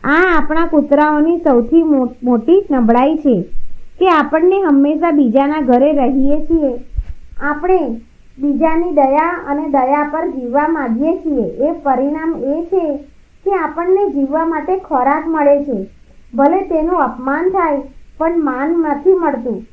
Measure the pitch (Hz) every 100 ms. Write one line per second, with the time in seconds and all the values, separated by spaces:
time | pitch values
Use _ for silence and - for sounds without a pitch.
0 | 262 311 370 320 302 311 339 311 294 285
1 | 302 302 311 339 330 240 233 330 320 285
2 | 247 - 247 240 220 370 403 269 226 233
3 | 277 311 294 208 190 - - - - -
4 | 370 320 294 311 349 381 370 277 285 302
5 | 339 294 254 240 277 311 254 247 285 285
6 | 247 269 277 302 311 330 277 240 - -
7 | - - - - 277 294 349 370 277 226
8 | - _ - - 285 277 320 320 349 294
9 | 269 285 330 349 277 285 311 269 254 294
10 | 294 311 370 262 240 262 311 330 254 226
11 | 302 359 330 269 190 - 285 339 285 254
12 | 277 311 320 320 254 302 339 381 320 285
13 | - - _ _ 392 381 311 311 349 381
14 | 403 277 269 311 330 330 330 381 - 269
15 | 254 302 320 320 285 285 285 208 196 -
16 | _ - - 233 277 370 392 330 320 359
17 | 262 233 262 285 359 381 330 285 - -
18 | - - 330 339 285 254 294 339 311 285
19 | 370 381 311 262 247 190 -